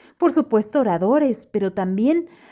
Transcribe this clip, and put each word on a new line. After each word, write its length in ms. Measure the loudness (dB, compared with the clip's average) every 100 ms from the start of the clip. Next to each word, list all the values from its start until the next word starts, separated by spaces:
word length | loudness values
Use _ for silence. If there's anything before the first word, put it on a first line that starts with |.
| -18 -2
por 140 | 0
supuesto 480 | 0 0 0 0 -2
oradores, 680 | 0 0 2 2 2 -2 -6
pero 220 | -4 -4
también 560 | -4 -4 0 0 0 -2 -14 -20